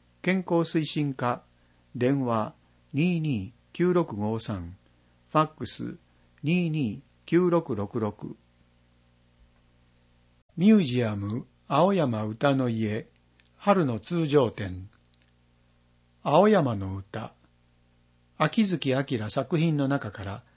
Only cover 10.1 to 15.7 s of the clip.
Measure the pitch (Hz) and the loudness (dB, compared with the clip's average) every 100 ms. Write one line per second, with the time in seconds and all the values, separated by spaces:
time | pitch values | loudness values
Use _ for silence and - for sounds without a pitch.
10.1 | _ _ _ _ - 196 214 143 123 113 | _ _ _ _ 2 6 6 4 0 0
11.1 | 104 101 117 - _ - 139 180 196 143 | -2 -6 -6 -8 _ -2 2 4 4 0
12.1 | 110 107 110 143 135 123 113 110 107 - | 0 -4 0 0 2 0 0 -2 -4 -8
13.1 | _ _ _ _ _ - 196 147 113 - | _ _ _ _ _ 2 2 2 -2 -4
14.1 | 170 156 143 117 - 95 90 95 _ _ | -2 2 4 2 -2 -10 -10 -14 _ _
15.1 | _ _ _ _ _ _ | _ _ _ _ _ _